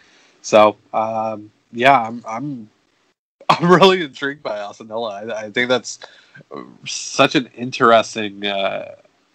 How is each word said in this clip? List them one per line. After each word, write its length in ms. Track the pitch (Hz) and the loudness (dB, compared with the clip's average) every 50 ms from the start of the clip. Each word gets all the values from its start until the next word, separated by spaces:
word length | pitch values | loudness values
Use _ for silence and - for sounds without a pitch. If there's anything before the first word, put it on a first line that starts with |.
| _ _ _ _ _ _ _ _ | _ _ _ _ _ _ _ _
So, 340 | - - - 107 107 107 107 - _ _ - | -2 2 6 6 6 6 4 0 _ _ -4
um, 560 | 113 110 110 113 110 110 113 110 107 107 107 _ _ _ _ | -4 -4 -4 -4 -4 -6 -6 -8 -10 -12 -16 _ _ _ _
yeah, 260 | 117 117 123 135 139 127 | -2 4 6 6 6 6
I'm, 240 | 120 120 120 120 113 113 | 2 -2 -8 -12 -12 -12
I'm, 420 | 110 117 139 151 139 120 104 107 _ _ _ _ _ _ _ _ | -10 -8 -8 -8 -10 -10 -14 -18 _ _ _ _ _ _ _ _
<laughs> 400 | _ _ _ _ _ _ - - | _ _ _ _ _ _ -2 0
I'm 200 | - - 165 175 | 0 2 4 6
really 300 | 185 160 180 190 190 190 | 6 8 8 6 4 4
intrigued 420 | 165 139 127 - 143 139 143 151 - | -2 -6 -8 -8 -8 -8 -8 -8 -8
by 160 | 110 107 104 | -8 -8 -8
Austin 280 | 101 101 101 - 120 113 | -8 -10 -12 -14 -14 -12
Nola. 380 | 107 113 117 110 98 101 107 | -8 -8 -8 -8 -8 -10 -10
I, 200 | 117 110 107 107 | -10 -10 -10 -10
I 40 | 107 | -6
think 180 | 104 123 123 123 | -4 -2 0 2
that's 300 | 127 120 - - - - - - - - _ _ - - - _ 71 71 62 64 58 - - | 0 0 -2 -4 -14 -16 -18 -20 -20 -20 _ _ -20 -20 -20 _ -16 -16 -16 -16 -20 -18 -14
such 500 | - - - - - - - 135 143 - | -12 -12 -10 -10 -6 -2 0 0 2 0
an 120 | 151 123 - _ | -2 -4 -4 _
interesting, 880 | - 120 127 123 - 131 120 117 113 107 - - 117 107 101 98 101 101 | -12 -12 -10 -4 0 4 4 6 4 4 0 -4 -8 -8 -8 -8 -8 -8
uh, 500 | 101 101 98 98 98 101 101 - - - - _ _ _ _ _ _ _ | -6 -4 -4 -4 -4 -4 -6 -10 -12 -16 -20 _ _ _ _ _ _ _